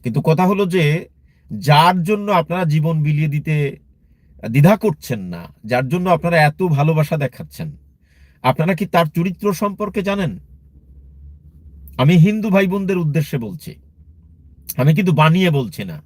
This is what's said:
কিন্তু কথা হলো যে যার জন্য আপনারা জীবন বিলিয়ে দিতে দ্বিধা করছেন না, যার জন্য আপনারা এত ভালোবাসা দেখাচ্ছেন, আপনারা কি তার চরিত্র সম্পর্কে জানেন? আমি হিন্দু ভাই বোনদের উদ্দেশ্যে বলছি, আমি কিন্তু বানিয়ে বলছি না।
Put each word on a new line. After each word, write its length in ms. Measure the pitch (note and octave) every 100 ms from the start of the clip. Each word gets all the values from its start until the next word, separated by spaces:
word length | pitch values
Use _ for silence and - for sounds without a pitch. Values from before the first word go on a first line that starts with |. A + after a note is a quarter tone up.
কিন্তু 180 | B2+ A#2
কথা 240 | D#3 D#3 F#3
হলো 200 | G3 G3+
যে 440 | F3+ D3+ D#3+ - _ _ _ _
যার 520 | G#2+ G2 D3 - F3+
জন্য 280 | E3 G#3 G3+
আপনারা 340 | F#3 D#3 F3 F3
জীবন 380 | D3+ D#3 D#3+
বিলিয়ে 300 | D3+ D3 D#3 D3
দিতে 420 | C#3+ D3+ C#3+ - _ _ _ _ _ -
দ্বিধা 320 | G#2+ A#2+ D3+ G#3+
করছেন 440 | G#3+ D#3 - A2+ F#2
না, 200 | F2 D#2+ - G#2+
যার 220 | B2 C3
জন্য 220 | E3+ F3+
আপনারা 400 | E3 E3+ E3+ D3+
এত 140 | -
ভালোবাসা 540 | F#3 C#3+ D3+ D#3 D3+ D#3+
দেখাচ্ছেন, 600 | C#3 - D#3+ - D#3+ C#3 _ _ _ _ _ _
আপনারা 320 | B2+ - D#3+ F#3
কি 100 | G3
তার 200 | F3 E3 E3+
চরিত্র 380 | F3 F3 G3+
সম্পর্কে 500 | F3+ G#3 F#3+ G#3 G3 G3
জানেন? 300 | G3+ E3+ G#2 - - _ - _ - - - - - - - - - - -
আমি 200 | C3+ F3+
হিন্দু 320 | F3 G#3+ G#3+
ভাই 180 | F#3+ G3
বোনদের 300 | G3 F#3+ F#3
উদ্দেশ্যে 400 | D#3+ D3+ D3 C#3+
বলছি, 420 | A2 F2+ - - _ _ - - _ - - - - -
আমি 160 | C3+
কিন্তু 200 | D#3 F#3 D3+
বানিয়ে 280 | D#3 E3+ F#3
বলছি 340 | C#3+ A#2 - G2
না। 100 | D2+